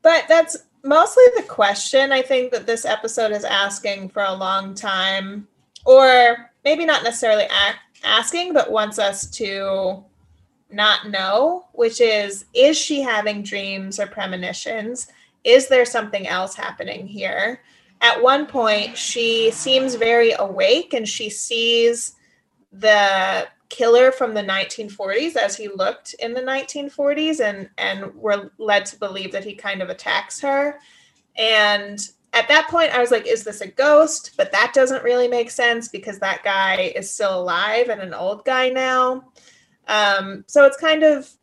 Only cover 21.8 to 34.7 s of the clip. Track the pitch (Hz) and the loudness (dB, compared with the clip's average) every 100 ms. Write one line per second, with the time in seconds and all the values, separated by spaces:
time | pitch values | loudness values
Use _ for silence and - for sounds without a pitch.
21.8 | 233 233 - _ _ _ _ _ _ 190 | 2 0 -8 _ _ _ _ _ _ -2
22.8 | 214 208 202 190 190 190 - _ _ - | 2 4 4 0 -2 -4 -8 _ _ -2
23.8 | 233 240 254 254 240 214 196 190 196 - | 4 6 6 4 -4 -4 -4 -6 -6 -10
24.8 | 208 202 196 208 320 262 202 - 208 190 | -14 -8 -4 -2 -2 -2 -4 -4 -10 -4
25.8 | 196 - - - 233 247 254 269 269 294 | -4 -4 -16 -12 -8 -6 -4 -6 -6 -10
26.8 | 285 - 285 294 311 302 214 196 190 - | -10 -2 -2 0 -2 -2 -4 -4 -14 -8
27.8 | 196 196 196 - 220 202 - _ 214 202 | -6 -6 -12 -8 -4 -4 -4 _ -2 -2
28.8 | 196 - 202 190 185 196 202 202 202 190 | -2 -10 -10 -10 -10 -10 -10 -12 -10 -8
29.8 | 180 185 - 165 - - 277 277 285 294 | -8 -8 -6 -6 -6 -8 -2 -2 -2 -6
30.8 | _ _ _ _ _ - 220 220 208 208 | _ _ _ _ _ -4 0 2 2 0
31.8 | 202 208 - _ _ 233 226 302 311 339 | -4 -12 -14 _ _ -2 4 2 4 0
32.8 | 320 247 240 233 - 226 214 202 190 - | 2 2 2 0 0 -4 -4 -12 -8 0
33.8 | 285 294 311 - - - - 196 247 | 4 6 4 0 -8 -4 -2 0 2